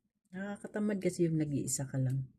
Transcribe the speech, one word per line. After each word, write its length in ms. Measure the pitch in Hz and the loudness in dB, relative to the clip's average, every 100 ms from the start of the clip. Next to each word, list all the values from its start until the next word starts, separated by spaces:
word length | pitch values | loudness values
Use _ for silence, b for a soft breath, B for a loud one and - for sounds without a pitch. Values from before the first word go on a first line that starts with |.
| _ _ _ | _ _ _
Nakakatamad 640 | 185 202 202 - 208 208 202 | -8 -8 -8 -8 -2 0 2
kasi 320 | 185 175 165 | 0 2 2
yung 80 | 160 | 4
nag-iisa 480 | 151 139 143 - | 2 0 -2 -2
ka 160 | 135 139 | -2 0
lang. 240 | 131 135 131 | 2 0 -4